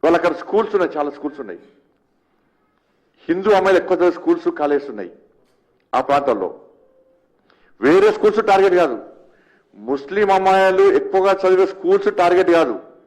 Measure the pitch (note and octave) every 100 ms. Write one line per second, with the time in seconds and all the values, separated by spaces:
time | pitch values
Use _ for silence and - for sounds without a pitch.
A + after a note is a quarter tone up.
0 | D#3 E3+ F3 D#3 - G3+ A3 G3+ E3 D3
1 | D3 C#3 C#3+ C#3 A2+ F2 - _ _ _
2 | _ _ _ _ _ _ _ _ _ _
3 | _ _ - F3 G3 G3 F#3+ F3+ - F3+
4 | F3+ F3 - E3+ F3 E3+ D3 C#3+ C#3 G#2+
5 | F2+ - _ _ _ _ _ _ _ A#2+
6 | C3+ C#3+ C#3 A2 F#2 - - _ _ _
7 | _ _ _ _ _ _ _ _ A#2 F3+
8 | G#3 G#3+ G#3+ G#3+ G#3+ G3 G3 F3+ D#3+ A#2
9 | - - _ _ _ _ _ G2 G#2+ C#3
10 | C#3 G3 G#3 F#3+ F#3+ F#3+ F#3+ F#3+ G3 C#3+
11 | - F#3+ F#3+ F#3+ F#3+ F#3 F#3+ F#3+ E3+ G3
12 | G3 G3+ F3 F3+ E3+ E3+ D3 G#2 - _